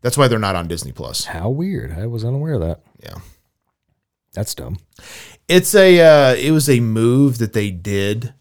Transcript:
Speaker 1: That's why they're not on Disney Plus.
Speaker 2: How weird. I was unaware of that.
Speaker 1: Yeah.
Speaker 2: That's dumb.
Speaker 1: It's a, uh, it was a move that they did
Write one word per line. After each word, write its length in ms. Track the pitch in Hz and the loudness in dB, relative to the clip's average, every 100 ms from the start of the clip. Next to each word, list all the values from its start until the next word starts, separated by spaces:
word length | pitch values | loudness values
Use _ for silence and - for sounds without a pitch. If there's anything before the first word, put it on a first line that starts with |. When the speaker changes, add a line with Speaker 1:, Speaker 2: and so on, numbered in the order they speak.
Speaker 1:
That's 140 | 123 131 | -4 0
why 100 | 131 | 2
they're 100 | 113 | 2
not 180 | 104 92 | -2 -4
on 120 | 85 | -6
Disney 240 | 85 67 | -8 -10
Plus. 340 | 64 62 - - | -14 -12 -12 -10
Speaker 2:
How 240 | 76 92 | -8 -6
weird. 420 | 135 185 180 62 78 | -6 -6 -8 -8 -10
I 80 | 110 | -8
was 160 | 117 | -6
unaware 300 | 113 135 156 | -6 -6 -4
of 80 | 135 | -4
that. 200 | 82 82 _ _ | -4 -6 _ _
Speaker 1:
Yeah. 140 | - - - _ _ _ _ _ _ _ _ _ _ | -20 -20 -20 _ _ _ _ _ _ _ _ _ _
Speaker 2:
That's 200 | - 104 | -10 -10
dumb. 240 | - - 90 _ _ - - - _ _ | -10 -12 -12 _ _ -20 -20 -20 _ _
Speaker 1:
It's 260 | 180 180 | 0 2
a, 280 | 208 190 175 | 4 6 8
uh, 340 | 165 151 135 123 | 8 8 6 2
it 160 | 139 | 0
was 180 | 156 139 | 0 2
a 100 | 127 | 2
move 580 | 117 110 117 127 143 120 | 2 0 2 4 2 0
that 160 | 110 | -4
they 180 | 110 104 | -2 -4
did 640 | 90 98 98 98 107 120 _ | -6 -4 -2 -2 -4 -8 _